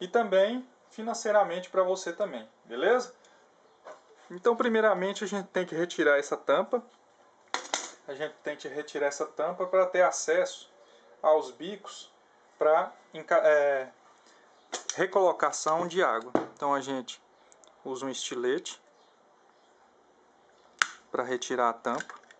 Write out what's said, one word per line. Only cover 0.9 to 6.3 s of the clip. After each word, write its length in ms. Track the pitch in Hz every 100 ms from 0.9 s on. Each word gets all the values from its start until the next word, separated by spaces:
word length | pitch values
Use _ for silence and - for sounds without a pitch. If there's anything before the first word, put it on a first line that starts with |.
| - 226 - 214 208 180 180 180
pra 140 | 190
você 280 | 185 185 175
também, 380 | 170 202 123 110 _
beleza? 480 | - 120 180 247 - - _ _ _ _ _ _ - - _ _ -
Então, 260 | 175 233 233
primeiramente, 680 | 240 220 220 180 190 196
a 20 | 202
gente 200 | 202 185
tem 180 | 185 175
que 80 |
retirar 420 | 160 175 - 147 143
essa 220 | 147